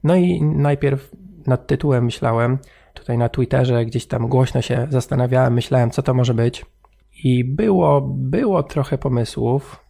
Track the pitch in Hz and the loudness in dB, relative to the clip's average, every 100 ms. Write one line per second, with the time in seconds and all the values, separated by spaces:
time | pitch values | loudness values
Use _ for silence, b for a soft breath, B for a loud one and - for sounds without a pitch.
0 | 151 185 180 175 151 151 143 143 143 135 | 2 2 2 2 0 2 0 2 0 -2
1 | - - - - - 127 - 135 147 127 | -6 -20 -20 -10 -2 -2 -2 -2 0 0
2 | 120 - 113 117 120 131 b b b - | 0 -2 -2 0 0 -2 b b b -18
3 | - 120 117 - 123 131 127 120 113 117 | -4 -2 0 0 0 0 2 0 0 -4
4 | - 123 117 127 131 127 123 123 127 131 | -4 -4 0 2 2 0 -2 -2 0 -2
5 | - 139 123 127 131 120 - 131 120 - | -2 -2 0 2 2 0 0 0 0 0
6 | 139 127 123 113 117 - - _ _ _ | 0 2 2 2 0 -2 -18 _ _ _
7 | _ - 127 127 123 147 220 190 165 143 | _ -6 0 0 0 0 2 2 4 2
8 | 135 131 131 165 247 190 - - 131 135 | 0 -4 -2 -2 0 0 -2 -4 -4 -4
9 | 135 120 117 - 117 135 - - | -2 -2 -2 -2 -2 -2 -4 -20